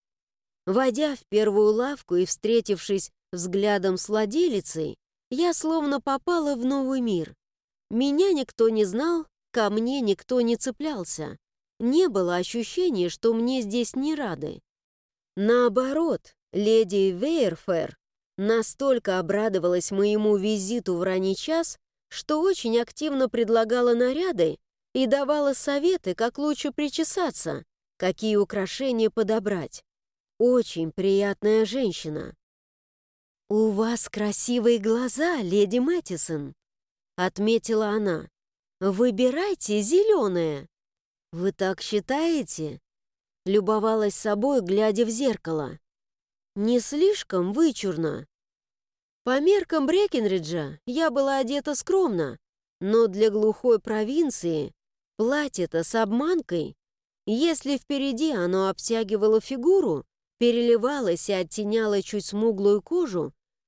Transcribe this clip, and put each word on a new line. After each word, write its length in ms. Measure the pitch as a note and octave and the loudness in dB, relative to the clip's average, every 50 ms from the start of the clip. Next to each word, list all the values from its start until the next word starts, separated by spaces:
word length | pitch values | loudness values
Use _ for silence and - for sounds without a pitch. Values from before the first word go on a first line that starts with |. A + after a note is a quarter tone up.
| _ _ _ _ _ _ _ _ _ _ _ _ - | _ _ _ _ _ _ _ _ _ _ _ _ -4
Войдя 480 | - F#3+ A#3+ C4 C4 A3 B3 D4+ D4+ C#4 | -2 0 2 2 2 2 2 0 -2 -2
в 100 | - - - | -4 -6 -2
первую 460 | - G#3 G#3+ G#3+ G3 G#3 G#3+ G#3 G#3+ | 0 2 2 4 4 4 4 4 4
лавку 420 | A3 B3 C#4 C#4+ C4+ - - F3 | 2 0 -2 -4 -6 -6 -2 0
и 80 | F3 F#3 | 0 2
встретившись 840 | F3 - - - G#3+ A#3 A#3 A3 - G3+ E3+ - - G3+ G3 - - _ _ _ - - | 0 -2 -4 0 2 2 2 2 0 -4 -4 -2 -2 -2 -2 -4 -6 _ _ _ -12 -10
взглядом 680 | F3+ E3+ F#3 F3+ G3 G3+ G#3+ G#3 G3+ F3+ G3 F#3 F3+ | -8 -6 -2 -2 0 2 2 2 2 0 0 -2 -2
с 100 | - - | -2 -2
владелицей, 880 | G#3 G#3+ G#3+ G3+ G#3+ D#4 F4+ F4 B3 G3 F3 - - D#3+ D#3+ D3 - _ _ _ _ _ _ - | -2 0 0 0 0 0 0 2 0 -2 -4 -4 -4 -4 -6 -6 -8 _ _ _ _ _ _ -8
я 220 | B3 C4 E4+ F4 E4 | -2 0 0 0 0
словно 480 | - - D#4 D#4+ E4 D4 C#4+ C#4 C#4 | 0 0 0 0 0 0 0 -2 -2
попала 540 | - C#4+ C4+ C#4 - - F4 E4+ D#4 C#4+ C#4+ | -2 -2 -4 -2 0 0 0 0 0 0 -2
в 100 | A#3+ A#3+ | -2 0
новый 360 | B3+ C#4 C#4 C4+ C4 C4+ C4 | -2 0 0 -2 -2 -2 -2
мир. 340 | B3 A3+ G3+ F3 D#3 - - _ _ _ _ _ _ _ _ _ _ - | -2 0 -2 -2 -4 -6 -12 _ _ _ _ _ _ _ _ _ _ -6
Меня 420 | G3+ A3+ C4 C#4+ C#4+ D4+ F#4 G4+ F4+ | -2 0 0 2 2 2 2 2 2
никто 380 | D4 C4 - - - A3+ A3+ | 0 -2 -4 -2 2 2 2
не 140 | A3 A3 G#3+ | 4 2 0
знал, 420 | F#3+ F3+ A3+ C#4+ E4 F4 E4 D#4 _ _ _ _ _ - | 0 0 -2 -2 0 -2 -2 -4 _ _ _ _ _ -2
ко 160 | A#3 A3 G3+ | 0 0 0
мне 320 | G3+ G#3+ A3+ A#3+ C4+ C#4+ | 0 0 -2 0 -2 0
никто 400 | B3 G#3 G3 - - - B3+ B3+ | 0 0 0 -2 -2 -2 0 2
не 160 | A#3+ A#3 A#3 | 2 2 0
цеплялся. 800 | A3+ - C4+ A3+ - D4 D#4 D4+ A3 F3 - - - D#3 - - - _ _ _ _ _ _ _ - | 0 -2 -6 -6 -6 -6 -6 -6 -6 -8 -8 -8 -8 -10 -10 -12 -16 _ _ _ _ _ _ _ -4
Не 300 | A3+ A#3 C4+ D#4+ F#4 E4+ | -2 2 4 4 4 4
было 280 | G#3+ G3 F#3 F3 F3 | 2 0 0 0 0
ощущения, 720 | F3+ F3+ - - A#3+ A3+ - - - F#4 F4+ C4+ F#3+ F3 F3 | -2 -2 -2 -4 -6 -6 -4 -2 -2 0 0 0 0 0 -2
что 260 | - - - A3+ A#3 | -2 0 0 2 2
мне 260 | A3+ A#3 B3 C4 C4 | 2 0 0 -2 -2
здесь 340 | A#3 G3+ G3+ A#3+ A#3+ - - | -2 -2 -2 -2 -2 -2 -2
не 200 | B3+ C4+ D4+ D#4 | -4 -4 -2 -4
рады. 480 | D4 C#4+ G#3 E3 - C#3+ D3+ - - _ _ _ _ _ _ _ _ _ _ _ _ _ _ - | -4 -4 -6 -6 -6 -8 -10 -10 -12 _ _ _ _ _ _ _ _ _ _ _ _ _ _ -6
Наоборот, 1000 | - G3 G#3+ A#3 B3 B3 A#3+ G3 B3 B3+ C4 C#4 D#4 E4+ E4 A#3 E3 _ - _ _ _ _ - | -2 2 4 4 4 4 4 2 2 0 0 0 0 0 0 -2 -4 _ -12 _ _ _ _ -4
леди 580 | F#3 G#3 G#3 A3+ A3+ A3+ F3+ G3 G3+ F#3+ F#3+ | -2 2 4 4 4 4 2 2 2 2 2
Вейерфер 880 | F#3 F3 A3 D4 E4 E4 B3+ F#3+ E3 - - - F3+ E3 D#3 - - _ _ _ _ _ _ _ _ - | 0 0 -2 0 2 2 2 0 0 -4 -4 -2 -2 -2 -2 -4 -8 _ _ _ _ _ _ _ _ -4
настолько 800 | F#3+ G#3 A3+ A#3 A3+ - - - C4+ C#4 C4 A#3 - - F#3 F#3 | 0 0 2 2 0 -2 -4 -2 0 2 2 2 0 -2 -2 -2
обрадовалась 720 | F3 D#3 - G3+ G#3+ A3 F#3+ F#3 D#3 F3+ F3+ F3+ F3 - | 0 0 0 0 0 0 0 0 0 2 0 0 -2 -2
моему 460 | G3+ F#3+ G3+ G#3 G#3 G#3+ G#3+ G#3+ G#3 | 0 0 2 2 2 2 2 2 2
визиту 580 | G3+ F#3 G#3+ G#3+ G#3 F#3+ F#3+ A#3 A#3+ - - F3+ | 2 2 0 -2 -2 -2 -4 -4 -4 -2 -2 -2
в 60 | E3+ F3+ | -2 0
ранний 340 | F#3+ F#3 F#3+ F#3+ F#3+ G3 | 0 0 0 0 0 -2
час, 420 | - - - D#4 E4 E4 - - - _ _ _ _ _ - | -2 -4 -2 -2 -2 -2 -4 -8 -14 _ _ _ _ _ -18
что 320 | - - - - D4+ D4+ | -16 -12 -4 -2 0 2
очень 380 | D#4+ F#4+ F#4+ - - A#3 A3+ A#3 | 2 2 0 0 -2 0 0 0
активно 500 | A#3+ - - - D4+ D#4 C#4+ C4+ C4 A#3+ | 0 -2 -6 -6 -4 -2 0 0 0 0
предлагала 680 | - A#3 A#3 G3+ A3+ A3+ A3+ G#3+ A#3 B3 B3 B3 A#3 | 0 0 0 2 2 2 2 2 2 2 2 2 4
наряды 600 | A#3 B3 B3 C4+ D4+ F4+ F#4 D#4+ F#3+ E3+ D#3+ D3 - _ _ _ _ _ _ - | 4 2 0 0 -2 -2 -2 0 0 0 0 0 -4 _ _ _ _ _ _ -2
и 120 | B3+ C4 | 0 0
давала 460 | A3+ A#3+ C#4 C#4+ C4 D4+ D4+ D4 C#4 C4+ | 2 2 0 2 0 0 0 0 0 -2
советы, 600 | - - - C#4 C#4+ C#4+ F4 F#4+ F4 - F#3+ F3+ | -2 -4 -2 -2 0 0 0 0 0 -2 -4 -4
как 240 | - A3+ A#3+ - - | -2 -2 -2 -2 -2
лучше 320 | C#4+ D4+ D4 - - D4 | -2 -2 -2 -2 -4 -6
причесаться, 920 | B3+ - D4 C#4+ - - D#4+ - - G4 F4+ D4 - - - E3 C#3+ C#3 D#3 _ _ _ _ _ _ - | -4 -4 -4 -4 -2 -4 -4 -4 -2 -2 -2 -2 -2 -4 -6 -6 -6 -8 -10 _ _ _ _ _ _ -4
какие 380 | - F#3 F#3 - - A3 G#3+ | -4 -4 -2 -2 -2 0 2
украшения 720 | G#3 G3+ - - G3+ F#3+ F#3 - - C4+ C4+ B3 A3+ A3 A3 | 2 2 0 -2 -6 -4 -4 -6 -4 -2 -2 0 2 0 0
подобрать. 760 | - - G#3+ F#3+ A3 A3 G3 G#3 G#3 F3+ D3 - - - - _ _ _ _ _ _ _ _ _ _ - | 0 0 -2 0 0 -2 -2 -2 -4 -4 -6 -8 -12 -18 -20 _ _ _ _ _ _ _ _ _ _ 0
Очень 540 | A3+ B3 B3 B3 A3+ - - E3+ E3 D#3+ - | 2 4 4 4 2 0 -4 -6 -6 -6 -4
приятная 720 | - F#3+ G3 G3 G3 G3+ G3+ G3 - - G#3 G#3+ A3 A3 | -2 0 2 2 2 2 0 -2 0 2 2 4 4 2
женщина. 720 | G3 G#3 C4+ C4 G#3 E3+ - - D#3+ D3+ D3+ - - - _ _ _ _ _ _ _ _ _ _ _ _ _ _ _ _ _ _ _ _ _ _ - | 2 0 -2 -2 -2 -2 -4 -8 -8 -8 -8 -10 -12 -16 _ _ _ _ _ _ _ _ _ _ _ _ _ _ _ _ _ _ _ _ _ _ -2
«У 220 | G3+ G#3+ A3 A3 | 2 2 2 2
вас 380 | G3+ F#3+ A3 A3+ A#3 A3+ - - | 2 0 0 0 0 -2 -4 -6
красивые 680 | - G#3+ G#3+ G#3 G#3 - - - A#3+ B3 G#3 A#3+ A#3+ A3+ | -4 -4 -4 -2 -2 -2 -2 0 0 2 4 4 2 2
глаза, 580 | G3 A3 A3+ A#3 B3+ B3 B3 A#3+ D#4 F4 F4 C#4+ G#3 | 2 0 0 0 0 -2 -2 0 0 0 0 -2 -2
леди 360 | F3 F3+ G#3 G3+ G3 G#3 B3 | 0 2 2 2 2 2 0
Мэттисон», 760 | B3 C#4+ F4 F4+ - - F#3 D#3 - - E3 D3+ C#3+ C3+ C#3+ _ _ _ _ _ _ _ _ _ _ _ _ | 0 2 0 -2 -2 -6 -6 -6 -6 -4 -4 -6 -6 -8 -14 _ _ _ _ _ _ _ _ _ _ _ _
отметила 720 | - F3+ F#3 - - G#3 G#3+ A3+ A3+ - - A3+ G#3+ A3 G#3 | -4 -4 -2 -2 0 0 2 2 2 0 0 0 0 0 0
она. 400 | G#3 A3 G#3+ G3 E3+ D#3 D3+ - _ _ _ _ _ _ _ _ _ - | 0 -2 0 -2 -2 -4 -6 -12 _ _ _ _ _ _ _ _ _ -4
«Выбирайте 1000 | F#3 G3 F#3+ F#3 A#3+ B3+ G#3 F#3+ B3+ B3+ B3+ D4+ F#4 G#4 F#4+ - - - G#3 G#3 | -2 -2 2 2 2 2 2 2 2 2 2 0 -2 -2 -4 -4 -2 -2 -2 0
зеленое». 880 | G#3 G#3 D4+ F#4 G#4 A4 G#4+ F4 A#3+ G3+ F3+ F3 E3 D#3+ D3+ C#3 C3+ - _ _ _ _ _ _ _ _ _ _ _ _ - | 0 2 4 4 4 4 4 2 2 0 0 0 -2 -2 -4 -6 -10 -16 _ _ _ _ _ _ _ _ _ _ _ _ -8
«Вы 200 | E3 F3 G3 F#3 | -4 -4 -4 -2
так 280 | - F#3+ F#3 F#3+ - | -2 -2 -2 -2 -4
считаете?» 1000 | - - - G#3 - - C4 C#4+ D#4+ E4+ E4 D4+ A3+ - - - D#3+ D3 C#3+ C#3+ _ _ _ _ _ _ _ _ _ _ _ _ - | -6 -4 -4 -4 -2 -2 -2 0 0 0 0 0 -2 -4 -6 -6 -8 -8 -10 -12 _ _ _ _ _ _ _ _ _ _ _ _ -4
Любовалась 680 | F#3 G3 G#3 G3 F#3 G#3+ G#3+ G3+ A3+ A3 A3 G#3+ G3+ G3 | 0 2 2 2 2 0 0 2 0 0 2 0 0 -2
собой, 460 | - - G#3+ G#3 G#3 G#3+ C#4 C#4+ B3+ | -2 -2 -2 -2 0 0 2 2 2
глядя 440 | F#3+ F3 F#3+ G3+ G#3+ G#3+ G#3 G3+ A#3+ | 0 0 0 2 2 2 2 2 0
в 60 | A3 | 0
зеркало. 680 | A3+ A3+ C#4 C4 A3 - - E3 E3 D#3 D3 B2 - D#3 _ _ _ _ _ _ _ _ _ _ _ _ _ _ - | 0 -2 0 0 -2 -2 -4 -6 -4 -4 -6 -6 -10 -16 _ _ _ _ _ _ _ _ _ _ _ _ _ _ -6
«Не 240 | G3 G3+ A3+ B3 B3 | -2 0 2 2 2
слишком 720 | A3+ - C#4+ D4 F4 G4 G#4 - - - - F#3 F3 F#3 G#3 | 0 -2 -2 2 2 2 2 0 -4 -4 -2 0 0 0 2
вычурно?» 760 | C4+ E4 D#4+ A#3+ - - G3 E3+ D3+ E3 D#3 D3 - D3 - _ _ _ _ _ _ _ _ _ _ _ _ _ _ _ _ _ _ - | 2 2 2 2 0 -4 -4 -4 -2 -2 -4 -4 -6 -10 -14 _ _ _ _ _ _ _ _ _ _ _ _ _ _ _ _ _ _ -4
По 180 | A#3+ B3+ C#4 | 0 0 2
меркам 460 | D4 F4 G4+ G4+ F4 - E4 D#4+ C#4 | 4 4 4 4 2 0 0 0 2
Брэкенриджа 920 | C4+ E4 F#4+ G#4 G4 - C4 A3 G#3 F#3+ F#3 D#3+ D3+ E3+ E3+ D3+ C#3 D3 D3+ - | 4 4 4 2 2 0 0 0 0 0 -2 -2 -4 -4 -4 -4 -6 -8 -12 -10
я 240 | - B3 D4 E4 D#4+ | -6 -2 0 0 0
была 280 | A#3 C4+ C#4 C#4 C#4 C4+ | 2 0 0 0 0 0
одета 360 | C4+ A3+ C#4 C#4+ C#4 D4 D4 | -2 -2 -2 -4 -4 -4 -4
скромно, 640 | - - - F4 G4 F#4 D4+ G#3 F3 D#3 C3+ A#2 - _ _ _ _ _ _ _ - | -4 -2 0 2 2 2 2 0 -2 -2 -4 -6 -12 _ _ _ _ _ _ _ -6
но 260 | F3+ G3 G#3+ A3+ A#3 | -2 2 4 4 4
для 240 | G#3+ F#3 G3+ G#3+ A3 | 4 2 2 2 2
глухой 480 | G3+ G#3+ G#3+ A3 G#3 - - B3+ A#3 G#3 | 2 2 2 0 0 0 2 2 2 2
провинции 960 | - - G#3+ G#3+ G#3+ G#3+ C4+ D#4 E4+ C#4+ - - - E3+ E3 D#3 C#3+ - - _ _ _ _ _ _ _ _ | 2 -2 -4 -2 -2 -2 0 0 0 0 -2 -4 -4 -4 -2 -2 -4 -6 -10 _ _ _ _ _ _ _ _
платье-то 680 | - G#3+ A#3 C#4 D4 D4 C#4 - - F3 D#3+ - E3 E3 | -2 -2 0 0 -2 -2 -4 -4 -4 -4 -2 -2 -2 -2
с 100 | - - | 0 0
обманкой. 840 | A3+ A3 G3+ G#3 A#3+ C#4+ D#4+ F#4 E4+ - - F3 E3+ D3+ - - _ _ _ _ _ _ _ _ _ - | 0 0 0 0 0 0 0 0 -2 -2 -4 -4 -4 -4 -6 -8 _ _ _ _ _ _ _ _ _ -6
Если 520 | - G#3+ A#3 D4+ E4+ D#4+ - - C4+ C#4+ B3+ | -4 -2 0 2 0 0 0 -2 -4 -4 -4
впереди 540 | - - C#4+ C#4 C4+ C#4 C4 A3+ D4+ D#4+ C#4+ | -4 -4 -4 -2 -2 -2 -2 -2 -2 -2 0
оно 360 | G3+ F3 F3 F#3 F#3+ F#3+ F#3+ | 0 0 0 0 0 0 0
обтягивало 720 | F#3 - - - A#3 A3+ A3+ F#3+ G#3+ G#3 G3+ A3 A3 A3 | -2 -4 -4 -4 -2 -2 -2 -2 -2 2 2 4 4 2
фигуру, 640 | - - C4+ B3+ A#3+ D#4+ F#4+ G4 F4 A3 D#3+ C3+ A#2 _ _ _ _ _ _ - | 0 -2 -6 -2 2 4 4 4 4 2 0 -2 -6 _ _ _ _ _ _ 0
переливалось 880 | A#3+ A#3+ A#3 A#3 A#3+ A#3+ A#3 A3+ G#3 B3+ D4 C#4+ B3 F#3+ E3+ E3 - - | 2 2 2 2 4 4 4 4 2 0 -2 0 0 0 0 -2 -2 -2
и 40 | G3+ | -2
оттеняло 720 | F#3 F3+ D#3+ - - G#3 G3+ G#3+ A3+ A3 G#3+ G3+ G3+ F#3+ | -2 -2 -4 -4 -6 -4 -2 0 0 0 0 0 -2 -2
чуть 240 | - - G#3 F#3 | -4 -4 -6 -4
смуглую 560 | - - G3+ A3 A#3 A3 F#3+ G3+ G3+ G3+ G#3 - | -4 -4 0 0 0 0 2 4 4 4 2 2
кожу, 500 | - E4 F4+ F4 C4+ F#3+ F3 D3+ C#3 - _ _ _ _ _ _ | -2 -2 -2 -2 0 -2 -4 -6 -6 -8 _ _ _ _ _ _